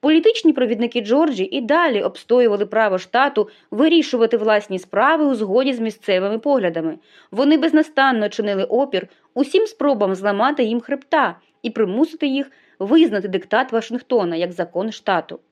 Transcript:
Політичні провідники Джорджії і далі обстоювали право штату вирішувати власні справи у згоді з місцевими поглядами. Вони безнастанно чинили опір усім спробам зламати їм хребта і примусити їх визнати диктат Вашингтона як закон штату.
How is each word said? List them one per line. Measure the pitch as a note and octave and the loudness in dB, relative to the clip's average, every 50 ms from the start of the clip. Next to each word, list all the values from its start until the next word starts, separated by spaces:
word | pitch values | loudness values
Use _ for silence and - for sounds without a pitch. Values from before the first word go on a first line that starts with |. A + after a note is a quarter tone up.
Політичні | - D4 D#4 E4 E4 A4 A4+ - - E4 | 2 4 2 4 4 2 0 4 2 2
провідники | D4 C4+ B3+ A3 A#3+ G#3 A#3+ A#3 - A#3+ | 2 4 0 0 0 -2 -2 -2 -2 -4
Джорджії | G#3 G#3 A#3 C#4 E4 D#4+ C4 F#3+ F#3 F#3+ - | 0 2 2 2 2 2 0 -2 -4 -4 -4
і | C#4 | -6
далі | B3 A3 C#4+ E4 F4 D#4+ A#3+ G3+ | -2 0 0 2 2 2 0 0
обстоювали | - G3 - - - _ A3+ B3+ B3 A3+ G#3 G3 G#3 | -2 -4 -6 -8 -2 _ 2 4 4 4 2 0 -2
право | - - A3 A3+ G#3 F#3 F#3 | -2 0 0 2 2 0 -2
штату | - - - A#3+ C4+ C#4+ C4+ - G#3 - - _ _ _ | -6 -2 0 0 0 2 0 -2 -2 -2 -6 _ _ _
вирішувати | - G#3 C#4+ D#4+ E4+ E4 D4 - - A#3+ A3+ A3 A#3 | -2 2 2 4 4 2 2 0 0 0 2 2 2
власні | A3 G#3 A3 G#3+ G#3 G#3 - F#3+ F3+ | 0 2 2 2 2 0 -2 -8 -8
справи | F3+ _ - G3 A#3 C#4 D#4+ D#4+ D4+ | -8 _ -2 2 2 2 2 2 2
у | C#4+ C4 | 0 0
згоді | A3 G#3+ F#3+ F#3+ B3 C4 C4+ | -2 -2 0 0 0 2 0
з | C4 A#3 | -2 -2
місцевими | A3+ A3 G#3 - - - G3 F#3 F#3+ G3+ G#3+ A#3 | -4 -6 -6 -8 -2 0 0 0 0 -2 -4 -2
поглядами. | A3 D4 C#4+ C4 G3+ F3 E3 E3 D#3+ D#3+ D#3 - _ _ _ - _ _ | -2 0 0 2 0 -2 -2 -2 -6 -6 -6 -8 _ _ _ -20 _ _
Вони | - G#3 C#4 - D#4 D4+ | -4 0 2 4 4 4
безнастанно | C4 E4 D4+ D#4 D4+ D4+ - - C4+ C4+ B3+ A3+ G#3+ G#3 | 2 2 2 2 2 2 2 2 2 2 2 0 -2 -4
чинили | - - G#3 G#3 G3+ F#3+ F#3+ | -4 -4 -4 -4 -2 -2 -2
опір | - G#3+ A#3+ C#4 C4+ - F#3 F#3 - _ _ _ _ _ | -2 0 0 0 0 -2 -6 -6 -6 _ _ _ _ _
усім | A#3+ C#4+ - - G4 A4 | -4 -4 -4 -2 -4 -4
спробам | G#4+ - _ C#4+ C#4+ C#4 G#3+ G#3 F#3+ F#3+ | -4 -4 _ -2 -2 0 0 0 -2 -2
зламати | F#3 G3 G#3 G3+ G3 A3+ C4+ D4+ C#4+ A#3+ | -2 -2 -4 -2 0 -2 -2 0 -2 -2
їм | G#3+ A3+ A#3+ | -2 -2 -6
хребта | A3+ - C#4 C4+ - _ - D#4 C4 F#3+ E3+ _ _ _ _ _ | -6 -6 -8 -10 -6 _ 0 0 0 0 -4 _ _ _ _ _
і | - A#3+ | -10 -8
примусити | G#3+ A3+ A3 F#3 F#3+ A#3 D#4 D#4+ - D#4+ - | -2 -2 -2 -2 0 -2 -2 -2 -2 -4 -4
їх | C#4+ C4 C#4 C#4 - _ _ _ _ _ _ | -2 -2 -2 -6 -6 _ _ _ _ _ _
визнати | F#3+ G3+ C4+ E4 E4 C4+ G3+ G3+ F#3 G3+ | -2 2 4 4 4 4 2 -2 -4 -4
диктат | F#3 F#3+ F3 _ - A3+ C4 B3+ | -6 -6 -4 _ 0 0 0 0
Вашингтона | A#3 A3+ A3 - A#3 B3 - _ B3+ A#3 F#3+ E3+ E3+ | -2 -4 -4 -4 -10 -10 -6 _ 0 0 0 0 -2
як | E3 F3 F3 | -4 -4 -6
закон | F3+ E3+ F3 E3+ - F3 G3 A3 | -4 -8 -8 -6 -4 -6 -6 -6
штату. | G#3+ - _ - F#3+ E3+ D#3 - D#3+ - _ _ | -8 -8 _ -2 -2 -2 -2 -6 -16 -18 _ _